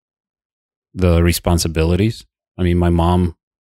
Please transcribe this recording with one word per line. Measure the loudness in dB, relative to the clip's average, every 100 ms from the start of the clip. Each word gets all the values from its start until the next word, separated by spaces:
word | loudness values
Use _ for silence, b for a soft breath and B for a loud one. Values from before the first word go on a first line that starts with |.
| _ _ _ _ _ _ _ _ _
the | -2 2 4
responsibilities. | 2 0 0 -2 -2 -2 -2 0 -2 -4 -14 _ _ -6
I |
mean, | -2 0
my | 0
mom, | 0 0 0 -2 -6 _ _